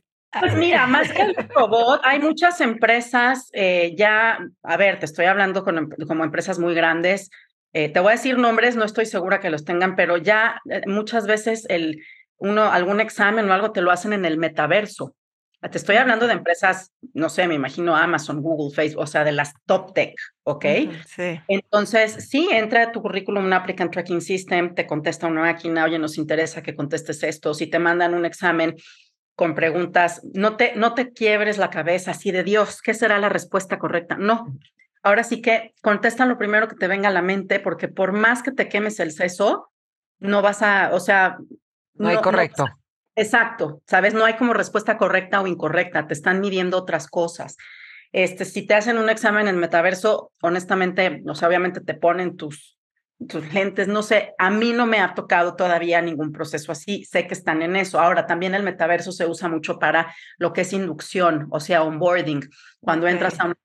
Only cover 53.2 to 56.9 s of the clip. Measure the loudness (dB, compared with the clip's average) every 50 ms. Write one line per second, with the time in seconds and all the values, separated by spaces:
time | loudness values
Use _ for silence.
53.2 | -16 -10 -10 -10 -10 -4 -2 -2 -2 0 -2 -2 -2 0 0 -2 0 2 2 2
54.2 | 2 0 -2 0 0 2 2 2 2 2 2 2 2 2 2 2 2 0 -2 -6
55.2 | -2 0 2 2 2 0 0 0 0 2 2 0 2 2 2 2 2 0 -4 -4
56.2 | -6 -6 -6 -8 -8 -8 -8 -8 -8 -8 -10 -10 -6 -6